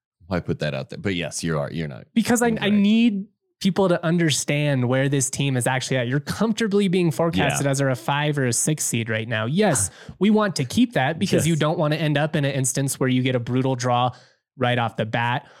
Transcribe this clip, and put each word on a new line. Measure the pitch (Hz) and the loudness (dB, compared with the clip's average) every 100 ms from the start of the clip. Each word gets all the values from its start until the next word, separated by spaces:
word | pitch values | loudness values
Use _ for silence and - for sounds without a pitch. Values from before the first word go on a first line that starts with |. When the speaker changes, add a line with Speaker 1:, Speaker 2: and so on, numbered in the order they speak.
| _ _ - | _ _ -6
Speaker 1:
Why | 90 | -4
put | - 80 | -2 -4
that | 76 | -4
out | 67 65 | -6 -8
there? | - | -6
But | 98 90 | -4 -4
yes, | 76 - | -4 -4
you | 85 78 | -4 -2
are. | 71 | -4
You're | 78 78 | -6 -8
not. | 58 - | -10 -6
Speaker 2:
Because | 233 220 240 | -2 0 2
I, | 240 | 0
Speaker 1:
You're | 220 | 0
Speaker 2:
I | |
Speaker 1:
right. | 208 | 0
Speaker 2:
need | 208 202 226 233 202 202 _ _ - | 2 4 4 2 0 -6 _ _ -4
people | 196 190 190 | 0 2 2
to | 175 160 | 2 0
understand | 175 165 131 - 147 147 135 120 | 2 2 0 -2 0 0 2 2
where | 131 139 | 2 2
this | 139 131 | 0 -2
team | - 139 131 | -2 -2 0
is | 127 | 0
actually | 131 - 131 | 0 0 -2
at. | 120 | 0
You're | 143 | -2
comfortably | - - 226 214 226 202 202 | -2 -2 -2 0 0 2 2
being | 190 175 | 2 2
forecasted | - 170 180 147 143 139 | 2 0 0 0 0 0
Speaker 1:
Yeah. | |
Speaker 2:
as | 135 | 0
a | 139 123 | 0 -2
five | - 143 151 143 | -2 0 0 0
or | 127 | 0
a | |
six | 113 - 151 | 0 0 -2
seed | - 120 113 | -2 -2 -2
right | 110 113 | -4 -2
now. | 110 113 | -4 -2
Yes, | 165 208 123 - - - | 2 2 2 -2 -8 -16
Speaker 1:
<laughs> | - | 0
Speaker 2:
we | 196 | 2
want | 214 208 156 | 4 2 -2
to | 131 | -2
keep | - 240 | 2 2
that | 147 131 - | 2 0 0
because | 196 170 151 | 0 2 2
you | |
Speaker 1:
Yes. | 160 | 2
Speaker 2:
don't | 151 170 | 2 2
wanna | 147 151 | 0 0
end | 151 147 | 0 0
up | 147 156 | 0 0
in | 139 | 0
an | |
instance | 135 127 - 135 - | 0 -2 -2 -4 -2
where | 131 | 0
you | 127 | 2
get | 131 127 | 2 0
a | |
brutal | 117 123 131 127 | 0 0 0 0
draw | 123 123 123 - - _ _ - | 0 0 0 -4 -16 _ _ -4
right | 123 123 | 0 0
off | 117 - | -2 -4
the | 110 | -4
bat, | 117 117 127 - - | -2 -2 -2 -6 -20